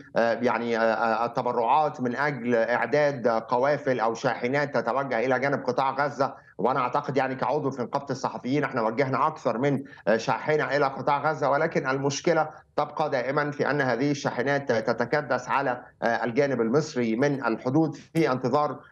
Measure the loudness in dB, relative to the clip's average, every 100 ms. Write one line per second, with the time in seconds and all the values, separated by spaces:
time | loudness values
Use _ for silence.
0 | -4 0 2 2 0 0 0 2 2 2
1 | 2 2 0 -2 -2 0 2 4 2 -2
2 | -4 0 -2 -2 0 2 2 0 2 2
3 | 2 2 0 0 0 2 2 2 0 0
4 | 0 0 -2 -2 0 0 0 0 0 -2
5 | 0 0 2 0 0 0 -2 0 0 0
6 | -2 0 -4 -4 -16 -4 -2 0 0 -2
7 | -2 -2 -2 -2 -2 0 -2 -4 -4 -4
8 | -4 -4 -4 -4 -2 -2 0 0 0 0
9 | 0 2 0 0 -2 0 0 0 -4 -4
10 | 0 2 2 -2 0 0 0 0 0 0
11 | 0 0 0 0 0 2 0 0 -2 0
12 | -2 0 2 2 0 -6 -6 -4 -2 -2
13 | -2 -2 0 0 -2 0 0 2 2 2
14 | 0 0 -2 -2 0 0 0 0 0 0
15 | 0 0 0 -2 0 0 0 -4 -8 _
16 | -2 0 0 0 2 2 2 2 0 0
17 | 0 2 0 0 -2 -2 0 2 2 -2
18 | -4 0 2 0 0 0 0 -4 -12